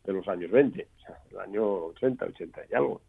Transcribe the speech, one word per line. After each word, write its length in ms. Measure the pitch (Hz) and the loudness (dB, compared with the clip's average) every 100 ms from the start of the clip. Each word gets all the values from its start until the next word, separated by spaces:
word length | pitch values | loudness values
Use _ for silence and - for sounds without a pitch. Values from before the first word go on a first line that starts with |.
de 80 | - | -4
los 160 | 95 95 | -4 -4
años 220 | 90 82 | -6 4
veinte, 360 | 117 135 87 - _ | 6 6 2 -12 _
o 20 | - | -20
sea, 120 | - - | -20 -16
el 80 | 98 | -14
año 240 | 95 101 107 98 82 | -4 0 2 0 -4
ochenta, 400 | - 131 127 - | 0 0 0 -4
ochenta 340 | - 82 - - | -6 -12 -12 -2
y 40 | |
algo. 260 | 117 139 - | 0 0 -2